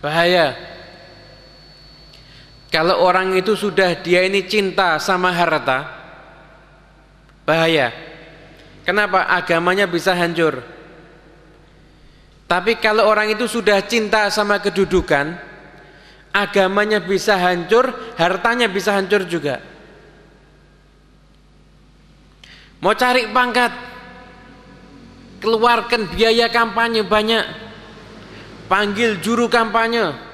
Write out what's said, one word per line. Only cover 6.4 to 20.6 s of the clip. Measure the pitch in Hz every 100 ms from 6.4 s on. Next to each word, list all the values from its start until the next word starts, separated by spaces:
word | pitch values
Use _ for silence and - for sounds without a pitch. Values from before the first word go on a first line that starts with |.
| - - - - - - _ _ _ -
bahaya. | - 160 165 160 123 - - - - - - - - -
Kenapa? | - 196 208 185 -
Agamanya | 180 175 165 175 190 196
bisa | 170 175
hancur. | 180 170 170 165 135 - - - - - - - - - - - - - - - - - - -
Tapi | 180 190 226
kalau | 220 214 214
orang | 214 214
itu | 214 240
sudah | 233 196 202
cinta | 196 233 214 214 208
sama | 208 208 202
kedudukan, | 202 180 190 185 156 147 143 175 - - - - - - - - -
agamanya | 196 202 202 190 196 214 214
bisa | 170 196 202
hancur, | 196 180 180 165 220 262 240 -
hartanya | - 170 185 233 240 233
bisa | 190 190
hancur | 202 190 208 185
juga. | 170 147 131 - - - - - - - _ _ _